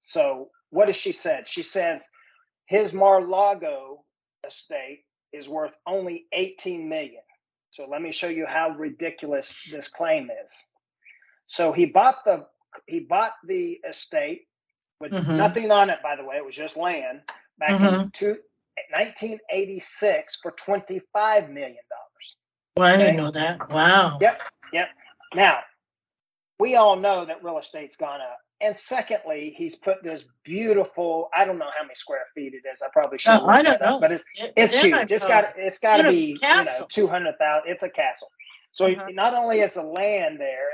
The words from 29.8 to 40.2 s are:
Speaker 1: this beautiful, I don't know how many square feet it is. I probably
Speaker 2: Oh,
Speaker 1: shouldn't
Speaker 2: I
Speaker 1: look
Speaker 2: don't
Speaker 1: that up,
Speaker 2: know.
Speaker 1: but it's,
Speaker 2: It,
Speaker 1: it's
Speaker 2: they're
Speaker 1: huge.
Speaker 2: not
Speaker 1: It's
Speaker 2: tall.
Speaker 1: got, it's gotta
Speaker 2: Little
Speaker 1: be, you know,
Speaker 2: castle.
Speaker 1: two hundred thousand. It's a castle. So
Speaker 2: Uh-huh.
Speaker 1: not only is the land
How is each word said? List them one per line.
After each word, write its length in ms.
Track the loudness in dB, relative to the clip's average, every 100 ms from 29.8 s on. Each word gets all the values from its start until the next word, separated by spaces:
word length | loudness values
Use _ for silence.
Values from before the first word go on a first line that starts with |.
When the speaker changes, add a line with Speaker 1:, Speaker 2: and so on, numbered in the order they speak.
| -4 -4
Speaker 1:
this 220 | -6 -12 -14 _
beautiful, 840 | -10 -4 0 2 0 -4 -4 -4 -2
I 100 | 0
don't 140 | 0 0
know 120 | -6 -8
how 60 |
many 120 | -10
square 300 | -12 -10 -8 -10
feet 200 | -12 -12
it 140 | -12 -14
is. 100 | -10
I 60 | -2
probably 240 | 0 0 0
Speaker 2:
Oh, 20 |
Speaker 1:
shouldn't 240 | 4 6 8
Speaker 2:
I 80 | 6
Speaker 1:
look 80 |
Speaker 2:
don't 140 | 6 4
Speaker 1:
that 40 |
up, 80 | 2
Speaker 2:
know. 60 | 2
Speaker 1:
but 120 | 2
it's, 120 | 0 -8 -12
Speaker 2:
It, 160 | -2 4
Speaker 1:
it's 180 | 4
Speaker 2:
they're 80 | 6
Speaker 1:
huge. 100 | 4
Speaker 2:
not 180 | 2 0
Speaker 1:
It's 120 | 0
Speaker 2:
tall. 180 | 4 4
Speaker 1:
got, 100 | 4 -2
it's 220 | -8 0
gotta 240 | 4 6
Speaker 2:
Little 80 | 6
Speaker 1:
be, 140 | 4 0
you 80 |
know, 40 | -2
Speaker 2:
castle. 460 | 2 4 2 -4 -4
Speaker 1:
two 180 | 0 0
hundred 320 | 0 -4 0
thousand. 320 | 0 0 -2
It's 120 | -6
a 40 | -6
castle. 400 | -4 -4 -4 -16 _ -20 -20 _
So 140 | 0 0
Speaker 2:
Uh-huh. 200 | 0 -6
Speaker 1:
not 220 | 0 0
only 260 | 2 0 2
is 140 | 2
the 80 | -2
land 580 | -8 -2 -2 0